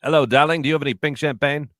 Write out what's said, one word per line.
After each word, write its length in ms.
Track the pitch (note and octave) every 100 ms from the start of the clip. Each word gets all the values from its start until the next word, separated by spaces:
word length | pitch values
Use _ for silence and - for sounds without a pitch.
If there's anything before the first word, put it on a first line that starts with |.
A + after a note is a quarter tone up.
hello, 240 | - D#3 B2+
darling. 360 | C3 D3+ E3
Do 60 | C#3
you 60 |
have 80 | D#3
any 120 | C#3+
pink 220 | A2+ D3+ C#3
champagne? 520 | D3+ A#2+ C#3+ C#3+ D3